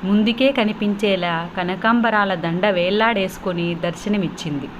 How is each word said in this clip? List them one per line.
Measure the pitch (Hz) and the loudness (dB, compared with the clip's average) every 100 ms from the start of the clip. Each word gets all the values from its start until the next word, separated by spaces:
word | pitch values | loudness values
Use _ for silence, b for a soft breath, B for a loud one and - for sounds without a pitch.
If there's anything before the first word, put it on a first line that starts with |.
ముందుకే | 190 208 214 233 262 | 2 2 4 4 2
కనిపించేలా | 269 214 214 208 202 214 190 175 165 170 170 | 2 0 0 -2 0 0 0 0 -4 -4 -6
కనకాంబరాల | 175 185 220 233 233 214 196 185 | -4 0 2 4 4 2 2 0
దండ | 165 170 208 | 0 0 2
వేళ్లాడేసుకొని | 185 175 202 220 226 190 - - 175 170 170 | 2 2 2 2 2 -2 -4 -4 -2 -2 -2
దర్శనమిచ్చింది. | 175 170 - 208 165 - 165 143 131 - | -4 -4 -2 0 -2 -4 -6 -4 -6 -12